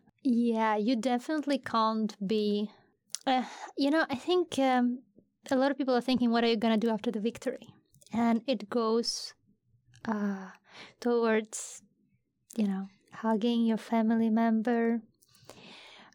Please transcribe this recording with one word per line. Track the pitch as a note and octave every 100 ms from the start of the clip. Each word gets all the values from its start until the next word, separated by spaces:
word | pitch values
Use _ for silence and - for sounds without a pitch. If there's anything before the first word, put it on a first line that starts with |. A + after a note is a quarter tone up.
| _ _
Yeah, | C#4 A#3 A#3 A3+ A3 G#3+
you | G#3 B3+
definitely | B3+ B3 B3 D#4 C#4+ C4+
can't | - A3+ A3 A3 G#3+ - F#3+
be, | A3 G#3 G#3 G#3 - _ _ _ - -
uh, | B3+ B3 - - -
you | C#4
know, | D#4+ D4
I | B3+
think, | - F4+ E4+ -
um, | C4+ B3+ B3 B3+ - _ _ _ -
a | C4
lot | C4+
of | C#4
people | C4
are | B3
thinking, | A#3+ B3+ A#3+
"What | A#3
are | A#3
you | A#3
gonna | A#3 A3
do | A#3
after | A3 A#3+
the | A3+
victory?" | A3 - C4 - - - _ - -
And | G#3+ A#3 A3+ A3+
it | A#3 G3+
goes, | B3 A3+ A3+ A3+ - - - _ _ _ _ _ -
uh, | - G#3+ G3+ G3 F#3 - _ - - -
towards, | A#3+ A#3+ A3+ A3 G#3+ - - - _ _ _ _ _ _ _ -
you | G3+
know, | F#3+ G3 _ _
hugging | - A3+ A3 A#3+ A#3 A3+
your | A3
family | - A3+ A3 A3+ A3+
member, | A3 A3+ A3 A3 A#3 A#3 A#3 - _ _ _ - - - - - - -